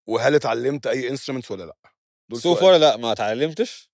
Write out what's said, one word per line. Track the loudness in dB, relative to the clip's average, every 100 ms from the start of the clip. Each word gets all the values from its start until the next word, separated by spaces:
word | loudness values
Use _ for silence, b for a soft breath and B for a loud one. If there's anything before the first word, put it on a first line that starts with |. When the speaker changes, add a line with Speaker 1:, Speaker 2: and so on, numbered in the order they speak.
| -6
Speaker 1:
وهل | -2 2
اتعلمت | 2 2 -2 -4 -4 -4
اي | -4 -4
instruments | -6 -8 -10 -10
ولا | -12
لا؟ | -12 -18 _ _ _ _ _
دول | -4
Speaker 2:
So |
Speaker 1:
سؤال. | 0 4
Speaker 2:
far | 6 6
لا، | 6 4
ما | -2
اتعلمتش. | -2 -2 -2 -4 -4 -6 -8 -20